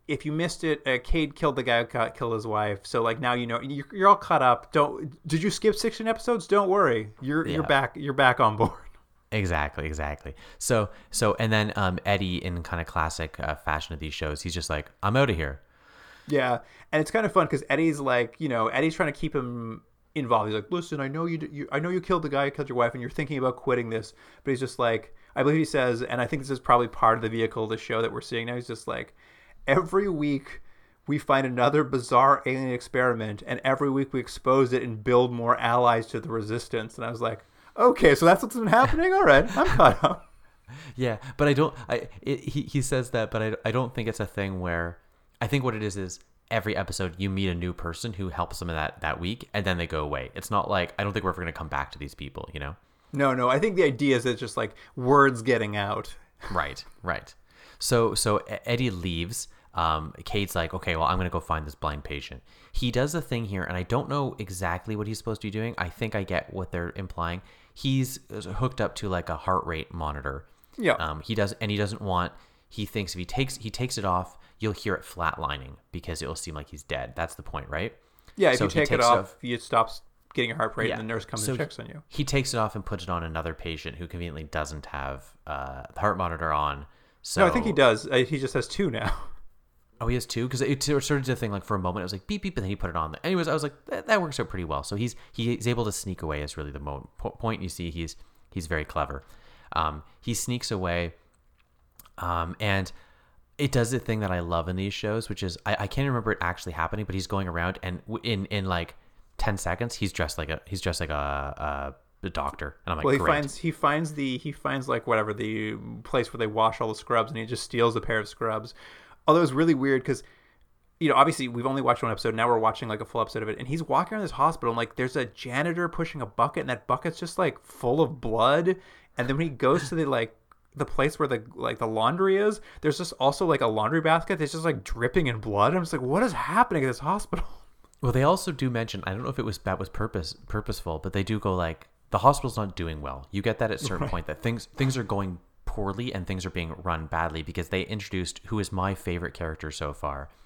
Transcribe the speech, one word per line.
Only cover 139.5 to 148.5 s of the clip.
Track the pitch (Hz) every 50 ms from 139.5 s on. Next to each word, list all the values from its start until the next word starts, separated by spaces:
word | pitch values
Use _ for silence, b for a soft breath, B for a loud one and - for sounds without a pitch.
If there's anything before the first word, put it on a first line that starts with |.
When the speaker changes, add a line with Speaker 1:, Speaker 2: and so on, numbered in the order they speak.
| 98 -
Speaker 2:
that | - 101 92 -
was | 95 -
purpose, | - - 104 110 - 101 82 - - - - -
purposeful, | - 104 - - - - - 87 80 76
but | - 95 -
they | 98
do | 95 98 107 104
go, | - 101 92
like, | 92 85 80 80 - - _ _ _ _ _
"The | - 101
hospital's | - 135 143 - - 127 104 -
not | 104 95 87
doing | - 87 82 80 73
well." | 71 67 65 65 69 -
You | - 101 95
get | 117 110 -
that | 120 110
at | 101 -
a | -
certain | - 92 - 139
Speaker 1:
Right. | -
Speaker 2:
point | 95 85 78
that | - 76 -
things, | - 117 117 110 - - -
things | - 135 131 131 127
are | 113
going | 95 107 101 98 92 90 85 - _ _ - -
poorly | - - 110 98 98 95 104 120 127
and | - 98 87
things | 87 95 92 87
are | 92
being | - 90 85 82 80 - 90
run | 92 82 80 80
badly | 76 80 80 82 80 78 80 76
because | - 85 90 85 -
they | 98 95 92
introduced | - 107 104 98 - - 92 90 - - - -
who | -